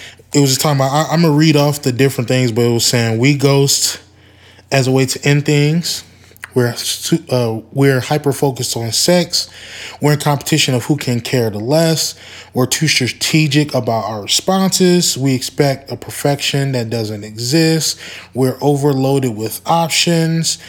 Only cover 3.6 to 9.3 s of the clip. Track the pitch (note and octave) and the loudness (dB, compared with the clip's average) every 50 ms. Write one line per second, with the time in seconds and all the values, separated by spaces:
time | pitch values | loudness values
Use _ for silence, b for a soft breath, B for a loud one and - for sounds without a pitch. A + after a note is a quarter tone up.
3.6 | C#3 C3+ - - - - - - b b b b b b b b b b b b | 2 2 2 0 -2 -2 -4 -6 b b b b b b b b b b b b
4.6 | b b C3+ C3+ B2 C3 C3 C3 C3+ C3 - - - C#3+ C#3+ D3 C#3+ D3+ D3 D3 | b b 0 0 2 2 2 2 2 0 -2 -2 0 2 2 2 2 2 2 2
5.6 | D3 D3 D#3+ E3+ E3 - - - - B B B B B B B - - - B2+ | 2 2 0 0 -2 -4 -6 -8 -10 B B B B B B B -12 -4 0 0
6.6 | A#2+ A#2+ A#2 - - - - - - - E3 D#3+ - - B2+ B2 A#2+ A2+ A2 A2+ | 0 0 -2 -6 -6 -8 -8 -6 -4 -2 -2 -2 -2 -2 -2 0 0 -2 -4 -6
7.6 | - - - C3+ C#3 C#3 C3+ B2 - - D3+ C#3+ - C#3+ B2+ - D3 C#3 B2 C3 | -8 -6 -2 2 2 2 2 2 0 -2 -2 -2 0 -2 -2 0 0 -2 -2 -2
8.6 | A#2+ - - A#2 A#2 A#2 - - - - F3 F3+ E3+ F3 | -6 -6 -6 -6 -6 -4 -2 0 2 4 4 2 2 0